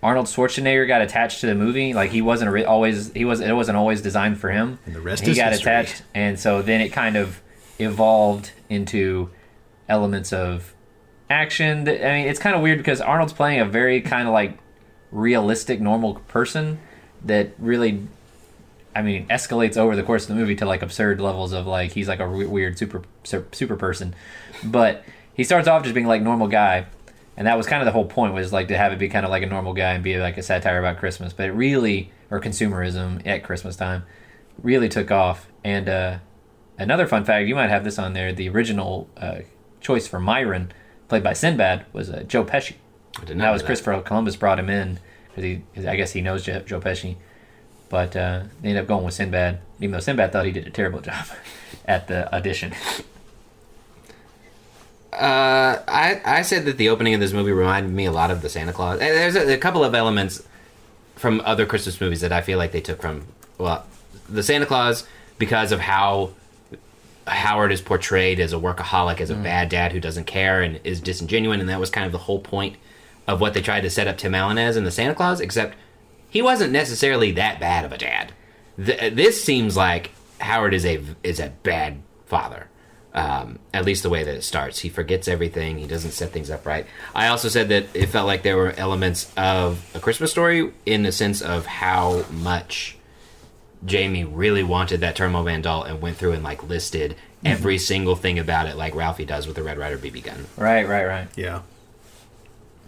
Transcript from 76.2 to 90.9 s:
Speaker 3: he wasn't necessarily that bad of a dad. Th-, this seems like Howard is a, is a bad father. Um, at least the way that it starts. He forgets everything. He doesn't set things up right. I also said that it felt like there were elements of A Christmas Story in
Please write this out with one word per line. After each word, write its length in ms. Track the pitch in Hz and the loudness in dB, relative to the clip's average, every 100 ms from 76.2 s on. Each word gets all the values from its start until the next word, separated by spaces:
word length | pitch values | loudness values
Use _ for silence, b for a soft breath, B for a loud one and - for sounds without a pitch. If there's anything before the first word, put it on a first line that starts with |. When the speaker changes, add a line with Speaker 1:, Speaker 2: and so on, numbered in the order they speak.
| - | -4
Speaker 3:
he 140 | 208 | 0
wasn't 320 | 247 254 175 | 2 4 4
necessarily 580 | 135 143 117 139 131 110 | 2 0 0 2 4 4
that 260 | 87 107 98 | 2 0 0
bad 260 | 85 87 76 | 0 0 -2
of 60 | |
a 60 | 65 | -6
dad. 320 | 62 57 50 - b b b b | -4 -4 -4 -12 b b b b
Th-, 300 | 98 - 110 | -2 0 0
this 300 | 113 190 220 | 4 4 4
seems 340 | - 131 110 95 | 0 2 2 2
like 320 | 92 87 87 - - - | 2 2 -4 -18 -20 -10
Howard 340 | - 113 104 | -2 2 2
is 120 | 92 87 | 2 2
a, 120 | 80 73 78 | -2 -4 -8
is 180 | 87 82 | -6 -4
a 140 | 76 67 | -6 -6
bad 360 | - 82 76 71 - - - | -2 -2 -2 -6 -16 -20 -4
father. 420 | 82 - - - b b b b - | -4 -4 -10 -18 b b b b -6
Um, 440 | 78 69 60 58 - 101 | -4 -4 -6 -14 -8 -2
at 100 | 92 | 0
least 160 | 95 | 0
the 80 | 92 | 0
way 140 | 85 | 0
that 100 | 76 | -2
it 100 | 69 | -6
starts. 360 | - 78 69 - | -4 -4 -4 -6
He 100 | 85 | -8
forgets 380 | - 76 90 - | -6 -2 -2 0
everything. 500 | 87 85 82 80 80 | -2 -2 -2 -6 -6
He 80 | 73 | -6
doesn't 280 | 82 82 | -6 -6
set 180 | 78 82 | -6 -8
things 180 | 82 73 | -8 -8
up 160 | 76 76 | -8 -6
right. 220 | 76 - B B | -6 -6 B B
I 140 | - 113 | 0 2
also 200 | 120 117 | 2 2
said 220 | 117 107 | 2 4
that 160 | 101 101 | 2 2
it 140 | - 95 | 0 0
felt 180 | 113 98 | 2 2
like 160 | 95 | 2
there 160 | 101 95 | 2 4
were 160 | 92 - | 2 0
elements 560 | 95 95 92 85 - - | -2 0 0 0 -6 -2
of 500 | 95 92 90 87 87 | 0 2 0 -2 -8
A 60 | 82 | -4
Christmas 320 | 85 113 160 | -2 0 0
Story 400 | - 170 170 160 - | 2 4 4 0 -4
in 160 | - | -2